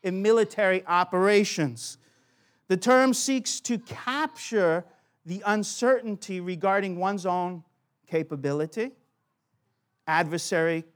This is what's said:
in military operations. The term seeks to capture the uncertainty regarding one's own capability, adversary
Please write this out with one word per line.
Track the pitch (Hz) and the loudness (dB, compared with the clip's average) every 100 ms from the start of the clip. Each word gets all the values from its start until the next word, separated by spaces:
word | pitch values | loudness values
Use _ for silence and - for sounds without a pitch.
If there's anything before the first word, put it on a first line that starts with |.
in | 196 185 | -4 0
military | 208 226 214 - 196 185 185 | 4 4 2 2 2 2 0
operations. | 175 180 180 190 208 202 - 147 117 - - _ _ _ _ _ _ _ | 0 2 2 4 4 4 0 -2 -2 -14 -16 _ _ _ _ _ _ _
The | 185 | 0
term | 226 254 262 | 6 6 6
seeks | 254 - 262 - - | 2 0 -2 -2 -8
to | - 233 | -4 -6
capture | - - - 269 311 - - 226 175 165 175 _ _ _ | -6 -10 -6 -4 -4 -6 -4 0 2 2 -4 _ _ _
the | 160 185 196 | -12 -6 -2
uncertainty | 214 208 - 240 254 226 202 - 185 | 0 -2 -2 2 2 0 -10 -8 -8
regarding | 175 180 196 196 196 175 | -6 -2 0 0 0 -4
one's | 185 202 180 | -4 -2 -2
own | 180 180 180 - _ _ _ _ | -2 -4 -8 -16 _ _ _ _
capability, | 160 160 147 143 143 160 220 247 _ _ _ _ _ _ _ _ _ _ _ - | -4 -4 -6 -4 -2 -4 -4 -8 _ _ _ _ _ _ _ _ _ _ _ 0
adversary | 160 165 165 - 175 165 165 160 | 0 2 -2 -2 0 0 -2 -6